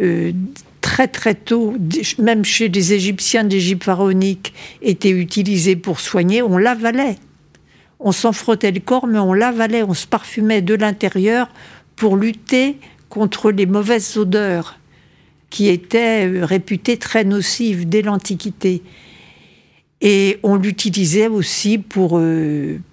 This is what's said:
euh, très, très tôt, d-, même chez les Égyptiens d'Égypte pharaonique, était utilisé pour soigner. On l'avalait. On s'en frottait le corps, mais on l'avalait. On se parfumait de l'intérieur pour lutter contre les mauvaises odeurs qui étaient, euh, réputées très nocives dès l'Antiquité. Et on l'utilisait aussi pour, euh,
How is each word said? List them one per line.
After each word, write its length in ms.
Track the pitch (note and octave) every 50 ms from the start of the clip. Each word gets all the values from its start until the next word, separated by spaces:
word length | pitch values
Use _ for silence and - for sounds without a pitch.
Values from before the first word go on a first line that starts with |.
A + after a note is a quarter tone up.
euh, 300 | F#3+ F3 E3 E3+ E3+ F3 F3 F#3 F#3 C4 C#4 - - _ _ -
très, 260 | - - - - C4 -
très 280 | - - - A3+ G#3
tôt, 380 | - - - A#3 A#3 A3+ G#3 A#3+ A#3
d-, 220 | E3+ D#3+ F3 D#4+ - - - -
même 240 | G#3+ A#3 A#3 G#3+ G3
chez 220 | - - - A3+ G#3+
les 260 | F3 G3 F3+ E3+ G#3
Égyptiens 500 | G3+ F3+ G3+ G3 F#3 - - - A3+ A3
d'Égypte 400 | G3+ G3 F#3+ F3 F#3 G3 F3 -
pharaonique, 720 | G3+ F#3 F3 G3 F#3+ F#3+ F#3 F#3+ G3 F#3+ F#3+ - - - - - - - -
était 280 | - A3+ F3 - - G3
utilisé 640 | F#3 F3+ F3 E3+ - G#3 F#3 G3+ G3+ F3+ E3 F#3+ F#3+
pour 240 | E3+ - G3 D#3+ -
soigner. 420 | - - - F#3 F3 F3+ G#3 A#3
On 160 | B3 G#3+ F3+ F3+
l'avalait. 600 | G#3 B3 B3 A3 A3+ A3+ A#3 B3+ C#4 C4 C#4+ - - _ _ _ _ _ _ - _ _ _ _ _ _ _ _
On 120 | C4+ G3+
s'en 220 | F#3 - - A3+ G3+
frottait 380 | - - A#3+ A3+ G#3+ - G3+
le 80 | F3+ F#3+
corps, 260 | - - B3 B3+ C4 A#3+
mais 120 | A3 G#3+
on 140 | G3 F#3 F#3
l'avalait. 500 | G3+ A#3 B3 A#3+ A3+ A3+ G#3+ A3+ A#3 A3
On 100 | F#3+ E3+
se 120 | - - -
parfumait 540 | A#3+ G#3 - - - A3+ G#3+ G#3+ A3 G#3
de 120 | F#3 F3+ A3
l'intérieur 760 | G3+ G#3+ G#3+ F#3+ G#3 A3 F#3 - F#3+ F#3+ G#3+ A#3 B3 B3 - - - - - - - _ _ _
pour 220 | - A3+ G#3+ F#3+ G3
lutter 600 | G#3+ A3+ A3 - - - C4+ B3+ C4 C#4 C#4+ C#4 - - - _ _ _
contre 420 | - G#3 G#3+ G3+ - - - G#3+
les 140 | G#3 G3 G3
mauvaises 520 | F3+ G3 G#3 G#3 G#3+ A#3+ A3 - - - A3
odeurs 600 | G#3+ F#3 F#3 G#3 G#3 G3 F3 E3+ D#3+ - - - _ _ _ _ _ _ _ _ _ _ _ _ _ _
qui 180 | - - G3+ G3+
étaient, 580 | F3+ F3 F3+ - - A3+ A#3 A3+ A3+ G#3+ F#3+ F#3
euh, 180 | F#3 F#3 F3
réputées 520 | D3+ F#3 F#3 F3+ - G#3 F3 - - A#3+ A#3
très 260 | - - - A3+ G#3+
nocives 640 | G3 G3+ G3+ F#3 - - - A#3+ A3+ G3 F3 F3 E3
dès 140 | F#3+ G#3+
l'Antiquité. 800 | G3+ G#3+ G3+ F#3+ - - G3 E3 - G#3 - - - F#3 F#3 F3 - - - - - - - - - - - - - _ _ _ _ _ _ _ _ _ _ -
Et 380 | - G3+ G3+ G3 G3 F#3+ G#3 G3+ -
on 120 | G#3 G3+
l'utilisait 720 | G3 F#3 G#3 F#3 - - G#3 E3+ G3+ F#3 D3+ E3 G#3 G#3+ A3+
aussi 500 | A3 G#3 E3+ - - - - G3+ A3 G#3+
pour, 420 | F#3+ - - F#3+ F#3 E3 E3+ E3+
euh, 580 | E3 E3 D#3+ D#3+ D#3 D3+ D3+ D3 C#3 D#3 D#3 D#3 F3+ _